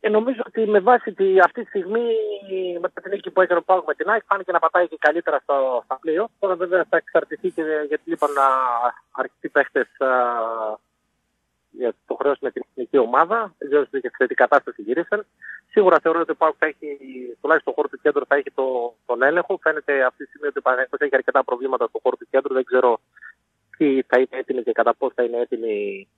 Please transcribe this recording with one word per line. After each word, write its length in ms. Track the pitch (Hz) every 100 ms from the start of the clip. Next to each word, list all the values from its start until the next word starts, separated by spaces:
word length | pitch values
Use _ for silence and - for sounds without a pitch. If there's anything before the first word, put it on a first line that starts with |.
Ε, 80 | 220
νομίζω 340 | 214 233 240 -
ότι 200 | - 220
με 140 | 208
βάση 320 | 190 247 -
τη, 280 | 190 196 190
αυτή 220 | 175 -
τη 60 | -
στιγμή, 340 | 202 175 220 233 226 214 202 196 190 185 175
μετά 200 | 170 -
την 100 | 185
νίκη 200 | 202 185
που 100 | -
έκανε 180 | 180 175
ο 40 |
παοκ 240 | - 185 156
με 80 |
την 160 | 151 165
αεκ, 120 | 220 -
φάνηκε 260 | 196 190
να 60 | 175
πατάει 300 | 165 180 175
και 80 | 160
καλύτερα 400 | 151 156 170 147
στο, 400 | - 139 131 123
στα 140 | - 131
play-off. 260 | 156 156 226 _
Τώρα 180 | 196 180
βέβαια 300 | 180 180 -
θα 60 | 165
εξαρτηθεί 540 | - - - 151 185
και 120 | 165 156 151 147
γιατί 220 | 151 -
λείπαν, 280 | 165 147 139
α, 100 | 135 131 131 120 120 - _
αρκετοί 380 | - 131 _ -
παίχτες, 520 | 151 135 143 120 _
α, 80 | 135 127 123 120 113 113 110 107 _ _ _ _ _ _ _ _ _
για 240 | - 123 - _
το 80 |
χρέος 240 | 123 135 139
με 100 | 135
την 120 | - -
εθνική 280 | - 117 143
ομάδα. 560 | 117 135 170 226 208 _
Δεν 100 | 143
ξέρω 160 | 147 135 139 123 -
σε 100 | 127
τι 80 |
κατάσταση 480 | - 123 143 - -
γυρίσαν. 440 | 104 127 170 208 - _ - - _
Σίγουρα 280 | - 190 165
θεωρώ 200 | 165 165
ότι 100 | 160
ο 40 | 156
παοκ 180 | 160 147
θα 80 | 156
έχει, 220 | 143 151 143 135 127 123 113
τουλάχιστον 200 | 147 156
στο 120 | -
χώρο 160 | 127 147
του 100 | 131
κέντρου, 240 | 151 143 131
θα 80 |
έχει 160 | 143 135
το, 440 | - 131 127 120 117 _
τον 160 | 120
έλεγχο. 360 | 135 170 165 190
Φαίνεται 420 | 165 156 - 139
αυτή 180 | 127 _
τη 60 | 143
στιγμή 200 | - 147
ότι 100 | 139
ο 40 |
Παναθηναϊκός 380 | 127 127 127 139
έχει 140 | 147
αρκετά 300 | 131 - 139
προβλήματα 420 | 123 123 131 131 117
στο 100 | 113
χώρο 140 | 131 123
του 100 | -
κέντρου. 240 | 131 135
Δεν 100 | 131
ξέρω 360 | 127 127 127 113 _ _ - - _ _ _ -
ποιοι 280 | 151 135 -
θα 100 | 127
είναι 100 | 131
έτοιμοι 320 | 127 - 127
και 100 | 117
κατά 220 | 113 113
πώς 180 | 113 131
θα 80 | -
είναι 140 | 120 120
έτοιμοι 720 | 120 117 113 104 101 98 98